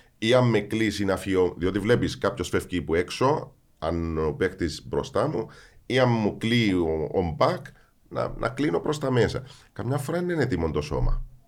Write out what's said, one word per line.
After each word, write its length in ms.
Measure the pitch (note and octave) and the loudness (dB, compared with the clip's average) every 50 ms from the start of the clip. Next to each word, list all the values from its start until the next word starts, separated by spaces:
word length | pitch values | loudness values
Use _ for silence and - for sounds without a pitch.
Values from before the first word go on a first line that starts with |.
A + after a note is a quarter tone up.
| - _ _ _ | -20 _ _ _
Ή 160 | G#2+ A2 B2 | 2 4 4
αν 140 | B2+ B2+ A#2+ | 6 6 4
με 120 | A2 G#2 | 4 2
κλείσει 440 | G#2 - A2 A2+ A2+ G#2 F#2+ G2 G2+ | 0 0 -2 0 0 0 0 0 0
να 120 | F#2+ F#2+ | 0 0
φύγω, 380 | F2+ - G2+ F#2 F#2 F2+ F2 - - | 0 0 0 2 2 2 2 0 0
διότι 200 | E2 G#2+ F#2+ G#2 | -2 0 0 0
βλέπεις 400 | F#2+ A2 B2 - F#2+ E2 - - | 2 2 2 2 2 -2 -2 -2
κάποιος 300 | - G2+ - - F2 - | -2 -2 -2 -2 -4 -2
φεύγει 340 | - F#2+ D#2+ - F2+ F2 D#2 | -2 -2 -2 -2 -4 -4 -2
που 120 | D2 E2 | 0 0
έξω, 600 | E2+ F#2 - - - B2 C3+ D3+ - - - - _ _ _ _ _ | 0 0 -2 -2 0 0 2 2 0 -4 -10 -16 _ _ _ _ _
αν 400 | - D#2+ F2 E2+ E2 E2 D#2+ D#2 | -4 -2 -2 -2 -2 -2 -2 0
ο 140 | D#2 D#2 C#2+ | -2 -2 0
παίκτης 540 | - - - - - F2+ D#2 D2 - - B1+ | 0 -2 -2 -2 -2 -4 -4 -4 -8 -10 -4
μπροστά 400 | C#2+ D2 C#2 - - F#2+ A#2 D3+ | -4 -4 -4 -2 -2 -2 -2 0
μου, 180 | D3 - - - - - - - _ - _ | -2 -4 -6 -8 -12 -20 -20 -20 _ -20 _
ή 120 | _ A#2+ C3 | _ 2 2
αν 100 | B2+ B2 | 4 4
μου 260 | A#2 A2+ G#2+ G2 - | 4 2 2 0 -2
κλείει 360 | - - A2+ A#2+ A#2+ A2+ G#2 F#2 | -2 -2 0 2 4 4 4 2
ο, 460 | F2+ E2+ D#2 D#2+ D#2 D2+ D2 - F#2 | 2 2 0 0 -2 -2 -2 -2 0
ο 180 | F2+ E2 D2+ - | 0 0 0 2
back, 220 | - D3 F3+ F3+ - - - - _ _ _ _ _ _ | 2 2 2 -2 -6 -14 -20 -20 _ _ _ _ _ _
να, 260 | - A#2+ A#2+ - - - | -6 -4 -4 -4 -4 -4
να 100 | A2 A2+ | -6 -6
κλείνω 320 | B2 C3 C#3+ D#3 - - | -2 -2 -2 0 0 -2
προς 180 | - - D3+ D3+ | -2 -2 -4 -2
τα 120 | C#3+ C3 | -2 0
μέσα. 320 | B2+ A#2+ G#2+ F2 - - B2 - - - - _ _ | 4 4 4 2 2 -4 -8 -10 -18 -20 -20 _ _
Καμιά 260 | - - A#2+ C3 D3 | -8 -4 -4 -2 -2
φορά 200 | - - D#3+ F3 | -2 -2 -2 -2
είναι 140 | F3+ F3 F3 D#3+ B2+ | -2 -2 0 0 0
έτοιμο 280 | A#2+ - E2 E2 D#2+ | 0 0 0 0 0
το 100 | D2+ D2+ | 0 -2
σώμα. 440 | D2 - D2+ B1+ B1 - - - - - - - - | -2 -2 -2 0 2 2 2 0 -2 -8 -12 -20 -20